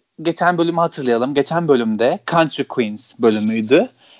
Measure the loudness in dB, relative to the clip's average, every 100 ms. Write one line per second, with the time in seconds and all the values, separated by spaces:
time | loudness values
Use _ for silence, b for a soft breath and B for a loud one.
0 | _ -6 -4 0 0 2 0 0 -2 -2
1 | 0 0 0 -2 0 -2 2 2 2 0
2 | 0 0 -2 0 0 -2 -6 -4 -4 -6
3 | -14 0 0 2 0 -2 2 2 2 _
4 | b